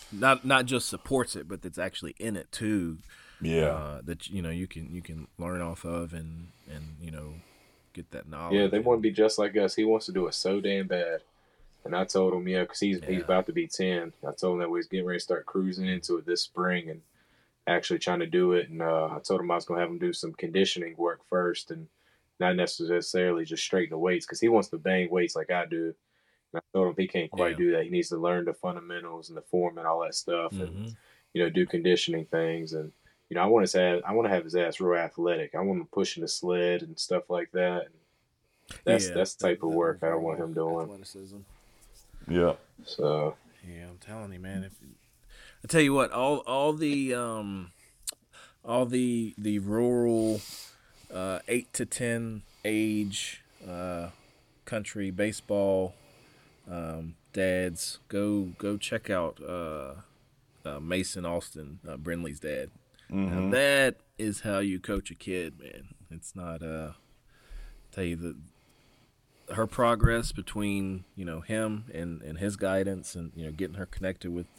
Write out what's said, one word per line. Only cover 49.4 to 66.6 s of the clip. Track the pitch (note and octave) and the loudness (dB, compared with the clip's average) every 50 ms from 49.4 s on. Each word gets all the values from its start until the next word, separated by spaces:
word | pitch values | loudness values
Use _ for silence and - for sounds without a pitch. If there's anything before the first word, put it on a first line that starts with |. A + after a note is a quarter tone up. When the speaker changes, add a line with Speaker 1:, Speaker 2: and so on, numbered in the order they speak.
| G#2 G#2+ G#2 G#2 | -2 0 0 0
Speaker 1:
rural, | G2 G2+ G#2+ A2+ A#2+ B2 B2 A#2+ A#2+ A#2 A#2 A2+ A2 A2 A2 G#2 - - - - - - - - _ _ - - - - - | 0 0 2 2 4 4 4 4 4 4 4 4 4 2 2 0 -4 -8 -14 -14 -16 -18 -20 -20 _ _ -20 -20 -20 -12 -8
uh, | F#2 F#2 F#2+ F#2+ - - - | -6 -4 -4 -4 -4 -4 -2
eight | A#2+ B2 A#2+ - - | -2 -2 -2 -4 -6
to | - B2 | -6 -6
ten | - - - B2+ A#2 A#2 A#2 A#2 A2+ A2 G#2 - - - - - | -4 -4 -2 -2 0 0 -2 -2 -4 -6 -10 -12 -14 -14 -6 -4
age, | G#2+ G#2+ A2 A2 G#2+ G#2+ G#2 G#2 G2 G2 - - - - - - _ _ - - F2 | 0 0 2 2 2 2 0 0 -2 -4 -6 -6 -8 -10 -12 -16 _ _ -18 -14 -12
uh, | F2 F2 F2+ F2+ F2 E2+ E2+ F2 - - _ _ _ _ _ _ _ _ _ | -10 -8 -6 -6 -6 -6 -6 -8 -12 -16 _ _ _ _ _ _ _ _ _
country | - B2 A2 G2+ - - G#2+ G2 F#2+ | -8 -8 -6 -6 -6 -6 -4 -4 -4
baseball, | F#2 F#2 G#2 A2 G#2 - - - G#2 G2+ G2 G2 F#2+ F#2+ F#2 F#2 - - - - - - - - - - - - _ _ _ G2+ | 0 0 0 0 0 -4 -4 0 2 2 4 4 4 4 2 0 -4 -10 -20 -20 -20 -20 -20 -20 -20 -20 -20 -20 _ _ _ -10
um, | F2 E2+ E2 D#2+ E2 E2 E2 E2 D#2+ - _ _ | -8 -8 -6 -6 -8 -8 -8 -10 -12 -14 _ _
dads, | - G2 F#2 F#2 F#2 F#2 F#2 F2+ E2+ - - - - - - - | -2 0 2 2 2 2 0 -2 -2 -4 -6 -8 -8 -10 -12 -6
go, | - G2+ G#2 G#2 G#2 G2+ G2 F2+ F2 - | -4 -2 0 2 2 2 0 -2 -4 -4
go | G#2 G2+ G#2 | -4 -4 -2
check | G#2 - - A#2 A2 - - | -4 -4 -4 -4 -4 -4 -2
out, | G2 F2+ E2+ D#2+ - - | -2 0 0 -2 -4 -8
uh, | C#2+ C#2 F2 F2 E2+ D#2+ D#2 D2+ C2+ C2+ C#2+ F#2 - - _ _ _ _ _ _ _ _ _ _ - | -10 -8 -6 -6 -6 -6 -6 -6 -8 -10 -12 -14 -16 -20 _ _ _ _ _ _ _ _ _ _ -12
uh, | D2+ C#2+ C#2+ | -10 -10 -8
Mason | D2+ E2 F2+ F#2+ F#2 - - F#2 F2 | -4 -2 -2 0 -2 -2 -4 -6 -4
Austin, | E2+ E2+ E2+ - - - D#2 D2+ C#2+ D2 F#2+ - D#2+ | -4 -4 -4 -4 -6 -10 -14 -14 -14 -14 -14 -14 -12
uh, | C#2+ | -12
Brinley's | C2+ D2+ E2+ E2+ E2+ E2+ D2+ C#2+ D2 | -8 -6 -6 -4 -4 -4 -6 -8 -8
dad. | - D2+ D2 C2 - - - - _ _ _ _ - - | -6 -6 -4 -4 -6 -8 -12 -18 _ _ _ _ -12 -6
Now, | - G2 | -2 -2
Speaker 2:
Mm-hmm. | G2 F#2 F2+ F2+ F#2 F#2+ | 0 0 0 0 2 2
Speaker 1:
that | A#2 B2+ C#3 C#3 C#3+ C3+ C3+ B2+ - - _ _ _ - | 4 4 6 6 6 6 6 4 2 -2 _ _ _ -4
is | A2 G#2+ G2+ - | -4 -2 -2 -2
how | - A2 G2+ G2 | -2 -2 0 0
you | G2+ G2+ F#2 F2+ | 0 0 -2 -2
coach | - - G2+ F#2+ - - | -4 -4 -4 -4 -4 -6
a | E2+ | -10
kid, | - - - F#2 F2+ E2+ D#2+ - D#2 | -12 -8 -6 -4 -4 -4 -6 -8 -12
man. | C#2 C#2 - - - G2+ - - - - | -16 -18 -18 -16 -18 -18 -20 -20 -20 -18
It's | E2 E2 - - - | -16 -16 -14 -14 -12
not, | F#2+ F2 E2+ E2 D#2+ | -10 -10 -8 -8 -8